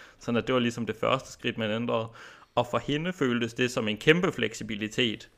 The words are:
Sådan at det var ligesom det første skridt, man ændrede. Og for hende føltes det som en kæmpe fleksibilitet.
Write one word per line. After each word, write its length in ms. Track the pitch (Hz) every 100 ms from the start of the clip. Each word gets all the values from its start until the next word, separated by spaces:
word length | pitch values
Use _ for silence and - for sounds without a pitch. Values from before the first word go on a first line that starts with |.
| - -
Sådan 180 | - 117
at 80 | 104
det 80 |
var 60 | 131
ligesom 260 | 120 117 110
det 100 | 110
første 360 | 113 131 -
skridt, 260 | - 123 113
man 120 | 110
ændrede. 380 | 110 120 120 110 - - - -
Og 120 | - 120
for 120 | 117
hende 340 | - 147 170
føltes 420 | 180 135 120 117
det 160 | 113 123
som 180 | 127 107
en 80 | 107
kæmpe 360 | - 170 180
fleksibilitet. 1000 | 135 110 - 110 107 107 - 123 107 -